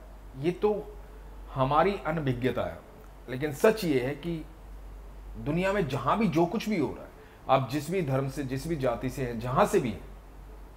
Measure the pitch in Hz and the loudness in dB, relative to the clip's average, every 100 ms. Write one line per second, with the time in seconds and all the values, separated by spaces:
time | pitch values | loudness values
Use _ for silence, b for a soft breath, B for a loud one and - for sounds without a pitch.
0 | - - - 131 156 175 208 208 - - | -16 -16 -14 -4 -2 2 2 2 -2 -12
1 | - - - - - 135 135 147 180 202 | -16 -16 -16 -16 -6 0 4 6 6 4
2 | - 165 135 117 123 120 90 - - - | -2 -2 0 2 0 0 -2 -6 -14 -18
3 | - - - 131 151 135 220 220 175 135 | -18 -16 -10 -4 -4 4 4 6 4 2
4 | 123 147 170 160 151 - - - - - | 2 -2 -4 -6 -8 -14 -16 -14 -14 -14
5 | - - - 110 123 165 190 202 147 131 | -14 -16 -14 -8 -2 0 2 2 2 0
6 | 127 196 220 151 339 220 208 202 123 87 | 2 4 4 4 4 2 0 0 0 -2
7 | - - B B B 135 123 147 147 190 | -12 -16 B B B 4 4 -2 -2 0
8 | 143 135 135 151 131 135 165 160 127 117 | 2 2 0 -2 -4 -4 -2 0 0 0
9 | 135 131 123 117 123 139 208 202 127 92 | -2 -4 -4 -2 0 4 6 6 2 -2
10 | - - - - - - - | -8 -16 -18 -18 -16 -16 -18